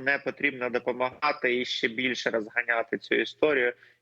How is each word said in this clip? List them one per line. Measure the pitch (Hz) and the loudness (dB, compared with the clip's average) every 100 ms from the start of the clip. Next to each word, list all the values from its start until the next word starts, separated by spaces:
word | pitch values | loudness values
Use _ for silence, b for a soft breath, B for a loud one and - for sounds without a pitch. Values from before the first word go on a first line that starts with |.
не | 131 139 | -2 0
потрібно | 135 - 143 135 123 | -2 -2 -2 0 -2
допомагати | 120 - 123 127 - 151 143 127 123 | -2 -2 0 -2 0 0 0 0 0
і | 123 | 0
ще | - 131 | -2 -2
більше | 113 127 117 127 | 0 -2 0 0
розганяти | 113 107 120 120 117 113 - | 0 -2 -2 0 0 0 -4
цю | - 117 | 0 0
історію, | 113 - 151 139 123 b b b | 0 0 2 4 2 b b b